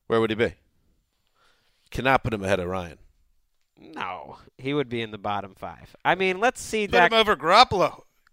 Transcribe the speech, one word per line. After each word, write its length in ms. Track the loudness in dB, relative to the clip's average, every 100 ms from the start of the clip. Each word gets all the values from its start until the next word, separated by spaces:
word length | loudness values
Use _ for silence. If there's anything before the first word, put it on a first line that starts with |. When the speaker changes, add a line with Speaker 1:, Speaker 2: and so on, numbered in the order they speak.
| -2
Speaker 1:
Where 120 | 0
would 120 | 0
he 40 | 0
be? 180 | -2 -4 _ _ _ _ _ _ _ _ _ _ _ _ _
Cannot 320 | -4 0 0
put 100 | 0
him 100 | -4
ahead 160 | -2 -2
of 80 | -2
Ryan. 300 | -6 -8 -14 -20 _ _ _ _ _ _ _
Speaker 2:
No, 600 | -18 -12 -10 -10 -14 -20 -20 -14
he 160 | -6
would 160 | -4 -4
be 120 | -6
in 100 | -8
the 60 | -8
bottom 360 | -8 -6 -8 -14
five. 400 | -16 -16 -20 -6 -2
I 100 | 0
mean, 240 | 0 0
let's 220 | -2 -2
see 260 | -6 -4 0
Speaker 3:
Put 60 |
Speaker 2:
Dak 180 | 4 4
Speaker 3:
him 60 | 4
over 160 | 2 0
Garoppolo. 680 | 4 6 6 4 -2 -2 -18 _ _